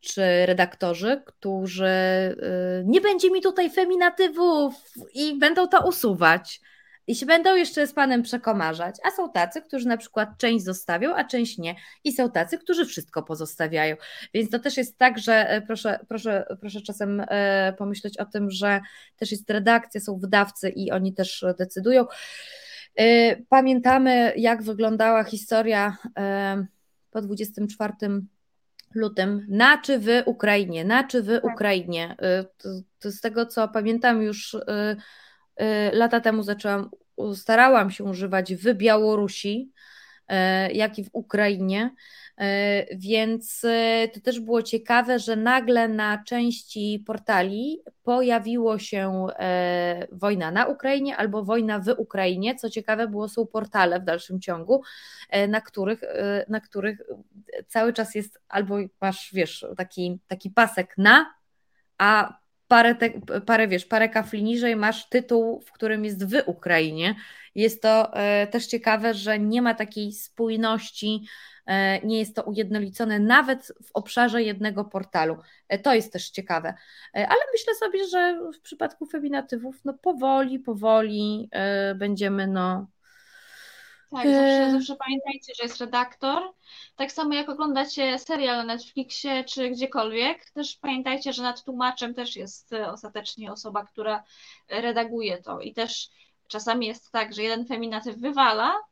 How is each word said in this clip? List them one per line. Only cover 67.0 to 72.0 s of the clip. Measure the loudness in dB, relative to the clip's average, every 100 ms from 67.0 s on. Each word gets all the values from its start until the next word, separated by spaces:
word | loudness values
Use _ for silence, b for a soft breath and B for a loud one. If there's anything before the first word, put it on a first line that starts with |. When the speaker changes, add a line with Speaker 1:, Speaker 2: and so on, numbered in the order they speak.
| -2 -4 B B B
Speaker 1:
Jest | 0 0 2
to, | 2 4 2 0
e, | 0 2 0
też | -2 -4
ciekawe, | -2 0 2 0
że | -2 -2 -2
nie | 0 0
ma | 0
takiej | 0 -4 -6 -10
spójności, | -10 -16 _ -4 0 0 0 -4 -8 -4 -4 -6 B B B -4
e, | 0 2 0